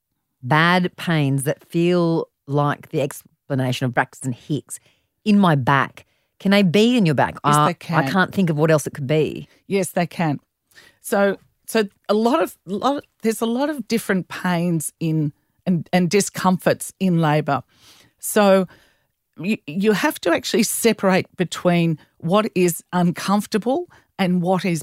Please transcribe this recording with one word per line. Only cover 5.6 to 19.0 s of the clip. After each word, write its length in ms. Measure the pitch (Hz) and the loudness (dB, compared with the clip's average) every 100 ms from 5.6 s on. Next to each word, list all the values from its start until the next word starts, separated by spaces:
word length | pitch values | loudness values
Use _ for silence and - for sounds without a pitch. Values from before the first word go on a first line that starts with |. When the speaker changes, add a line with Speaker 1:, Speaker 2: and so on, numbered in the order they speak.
| 120 139 117 - - _ _ _ | 2 0 0 -6 -20 _ _ _
Speaker 1:
Can 120 | 196 | 2
they 120 | 202 | 4
be 340 | 190 202 226 247 | 4 4 4 4
in 100 | 175 | 2
your 80 | |
back? 200 | 131 123 - | 2 0 0
Speaker 2:
Yes, 120 | 143 147 | 2 4
Speaker 1:
I, 100 | 151 | 2
Speaker 2:
they 60 | |
can. 300 | 165 - 160 | 0 -2 -2
Speaker 1:
I 60 | 139 | 0
can't 240 | 185 185 | 0 0
think 160 | - 175 | 0 0
of 80 | 147 | 2
what 120 | 160 | 2
else 160 | 156 139 | 2 0
it 60 | |
could 120 | - 131 | -8 -2
be." 420 | 156 120 58 - _ - | 0 0 -4 -14 _ -4
Speaker 2:
Yes, 240 | 196 175 | -4 -2
they 140 | - 170 | -4 -4
can. 320 | - 165 135 - _ _ - - _ | -2 -2 -2 -8 _ _ -20 -20 _
So, 380 | - 202 202 - _ _ - | -4 0 0 -2 _ _ -4
so 220 | 226 202 - - | -2 -2 -6 -2
a 60 | |
lot 280 | 208 233 320 | 0 2 2
of, 140 | 269 - - | -2 -6 -10
lot, 380 | 196 254 285 - _ | -4 -2 -4 -8 _
there's 180 | 220 214 | -4 -2
a 60 | 226 | -2
lot 240 | 240 294 | -2 -2
of 180 | 294 - | -4 -4
different 400 | 226 - 190 - | -4 0 -4 -4
pains 640 | - 185 170 175 165 - - | -6 -2 0 0 -2 -4 -6
in 320 | 160 156 147 - _ _ - | -2 0 -2 -6 _ _ -2
and, 220 | 175 - | -2 0
and 180 | 180 175 | 0 2
discomforts 840 | 196 185 - 185 180 - - - - | 0 -2 -2 0 0 0 -2 -4 -4
in 200 | 185 165 | 0 2
labour. 420 | 160 151 151 131 - _ - - _ _ | 2 0 0 -4 -6 _ -20 -20 _ _
So 480 | - 214 202 190 180 - _ _ | -4 2 4 4 2 -8 _ _